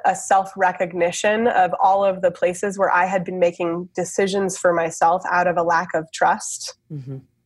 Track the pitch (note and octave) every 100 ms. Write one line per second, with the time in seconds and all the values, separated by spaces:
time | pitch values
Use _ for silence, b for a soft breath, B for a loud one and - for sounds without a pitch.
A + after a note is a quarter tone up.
0 | G3+ F#3 - F#3+ F#3+ F#3+ F#3 F#3 F3+ F3
1 | F3 F3 G#3 G#3+ A#3 - F3+ - F#3+ G3
2 | G3 F#3 F3+ E3+ F3 F3 G#3 F#3+ F#3+ F3+
3 | F3+ F#3+ F3 F#3 F3 E3+ E3+ E3+ F3+ -
4 | F3 - G3 G3 G3 F#3 F3+ E3+ E3 -
5 | E3 F#3 - F3+ F3+ F3 E3+ E3 F3+ D#3+
6 | D#3+ - E3+ G3+ - - - - - D3
7 | C3 C3+ - _